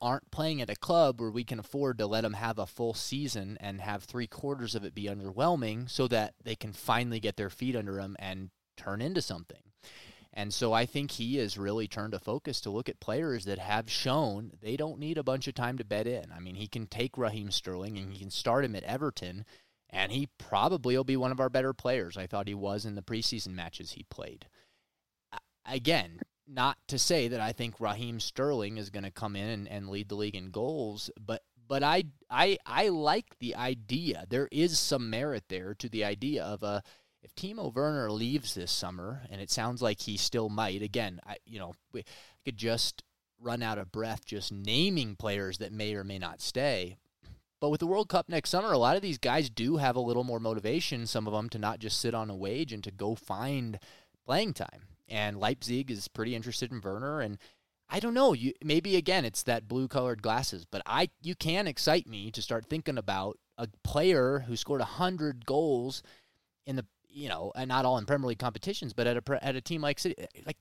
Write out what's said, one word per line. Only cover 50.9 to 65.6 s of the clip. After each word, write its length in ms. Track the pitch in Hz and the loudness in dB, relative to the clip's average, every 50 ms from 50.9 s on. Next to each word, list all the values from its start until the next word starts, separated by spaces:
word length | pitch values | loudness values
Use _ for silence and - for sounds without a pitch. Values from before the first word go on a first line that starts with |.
| 147 120 117 | -2 -4 -4
some 220 | 113 - 117 110 107 | -2 0 0 0 0
of 60 | 104 | 0
'em, 160 | 107 107 117 | -2 -2 -2
to 80 | - 110 | -4 -2
not 200 | 107 104 110 113 | -2 -2 -2 -2
just 220 | 110 110 - - | -4 -2 -2 0
sit 140 | - 120 117 | 2 2 2
on 160 | 113 110 107 | 0 0 -2
a 40 | 101 | -4
wage 380 | 95 95 98 110 135 160 135 113 | -4 -2 -2 -2 -2 -2 -4 -4
and 100 | 104 98 | -6 -8
to 60 | 104 | -10
go 240 | 98 98 101 104 113 | -8 -4 -2 -2 -2
find 640 | 110 - - 98 98 117 135 143 135 120 117 107 101 - - - - - _ _ _ _ | -2 -4 -6 -4 -2 -2 -2 0 -2 -2 -4 -6 -8 -10 -16 -20 -20 -20 _ _ _ _
playing 300 | - 127 170 220 214 135 | 0 2 2 2 0 -2
time. 340 | - - - - - - - - _ _ | -4 -6 -8 -8 -14 -20 -20 -20 _ _
And 320 | - 110 107 104 104 104 101 | -4 -2 0 0 0 0 2
Leipzig 520 | 104 107 135 131 - 117 120 127 139 131 | 2 2 2 0 -2 -2 0 0 0 -2
is 180 | 120 101 98 - | -4 -6 -6 -6
pretty 260 | - - 110 117 123 | -4 -2 -2 -2 -2
interested 380 | 113 110 123 113 - 131 120 127 | -2 -4 -4 -4 -4 -4 -4 -4
in 80 | 117 | -6
Werner, 400 | 95 98 95 104 127 143 151 156 | -4 -4 -4 -4 -4 -4 -2 -2
and 160 | 127 104 104 98 - - _ _ _ _ _ _ _ - | -2 -4 -4 -8 -10 -18 _ _ _ _ _ _ _ -6
I 100 | - 190 | -4 -2
don't 140 | 214 233 233 | 0 2 4
know, 180 | 254 277 269 180 | 6 8 8 6
you, 220 | 117 113 135 - - - | 6 2 0 -2 -2 0
maybe, 340 | 151 147 165 - 202 190 | 2 4 4 4 6 4
again, 300 | 180 160 147 185 190 139 | 4 6 4 4 4 4
it's 160 | 113 101 - - | 2 0 -2 0
that 260 | - 120 113 107 104 | 2 2 0 0 0
blue-colored 540 | 120 127 131 127 - 139 127 127 120 107 104 | 0 0 0 2 2 2 2 2 0 0 0
glasses, 420 | 117 110 123 139 - - 90 82 | 2 2 2 2 0 -4 -6 -8
but 160 | - - 98 - | -6 -6 -6 -2
I, 240 | - 110 139 180 160 - _ | 0 2 2 2 2 0 _
you 140 | - 160 180 | -8 -8 -6
can 320 | - - 160 165 190 208 | -2 0 2 2 2 0
excite 400 | 180 131 - - 151 156 175 156 | 0 -2 2 4 4 6 4 4
me 240 | - 113 104 98 110 | 0 -6 -8 -8 -6
to 100 | 107 - | -6 -6
start 240 | 107 - 120 113 110 - | -4 -2 -2 -2 -2 -2
thinking 260 | 151 160 156 - 139 | -4 -2 -2 -2 -2
about 420 | 123 104 95 98 95 95 101 - - _ _ _ - | -2 0 0 0 0 0 -2 -4 -6 _ _ _ -8
a 100 | 120 107 - _ - | -8 -8 -8 _ -6
player 540 | - - 147 151 185 180 143 127 127 139 143 127 | 0 2 6 6 8 8 8 6 6 4 2 0
who 100 | 120 120 | -2 -4
scored 240 | 113 - - 143 135 | -4 0 0 0 0
a 40 | 117 | 0
hundred 600 | 101 - - 175 180 185 170 156 151 135 123 113 | -2 0 0 2 2 2 0 0 -2 -2 -4 -2
goals 580 | - 131 147 | 2 4 4